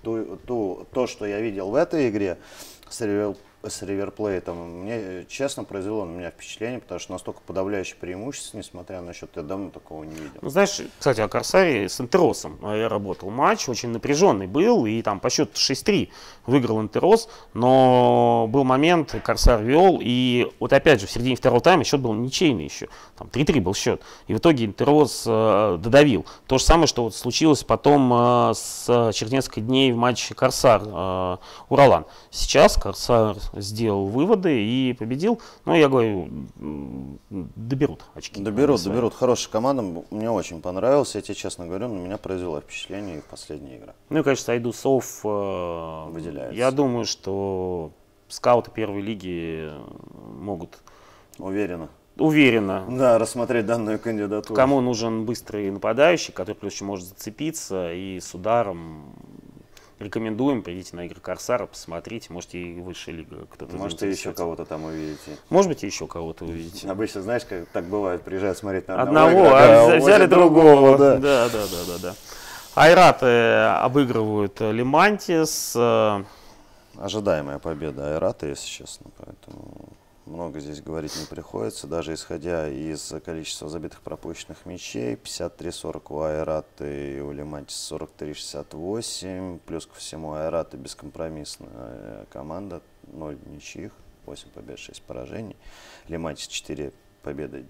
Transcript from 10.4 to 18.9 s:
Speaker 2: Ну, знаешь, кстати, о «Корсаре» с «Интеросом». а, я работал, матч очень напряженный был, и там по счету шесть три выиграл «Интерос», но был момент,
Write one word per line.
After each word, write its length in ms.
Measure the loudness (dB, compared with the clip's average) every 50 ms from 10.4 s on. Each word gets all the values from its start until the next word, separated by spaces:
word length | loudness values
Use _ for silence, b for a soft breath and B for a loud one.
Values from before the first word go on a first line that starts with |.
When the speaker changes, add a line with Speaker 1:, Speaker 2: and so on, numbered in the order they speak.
| -10
Speaker 2:
Ну, 60 | -4
знаешь, 300 | 0 0 0 0 -2 -8 -12 -14 -14 -4
кстати, 200 | 0 0 0 0
о 60 | -2 -2
«Корсаре» 640 | -2 -4 -4 2 2 4 4 4 2 0 -2 -4
с 100 | -6 -8
«Интеросом». 600 | -8 0 2 2 4 2 2 -2 -8 -12 -14 -12
а, 140 | -8 -6 -4 -2
я 100 | -2 -2
работал, 440 | -2 -4 -4 -6 -8 -8 -8 -10
матч 360 | -4 0 2 2 2 0 -4 -6
очень 220 | -6 -6 -6 -6
напряженный 560 | -8 -6 -4 -2 0 2 4 2 2 2 -2
был, 400 | -4 -2 0 2 2 2 2 2
и 160 | 0 -2 -2
там 180 | -2 -4 -4 -2
по 120 | -4 -4
счету 220 | 0 0 -2 -2 -2 -4
шесть 260 | -2 -2 -2 -2 0
три 280 | 0 0 0 -2 -4 B B B B B B B
выиграл 340 | 0 2 2 2 2 -2 -2
«Интерос», 480 | -2 -2 -2 0 4 4 4 4 2 B B B B B _
но 880 | 0 2 4 6 6 6 6 6 6 6 6 4 4 4 4 2 2 0 0
был 140 | 0 0 2
момент, 500 | 2 2 2 4 2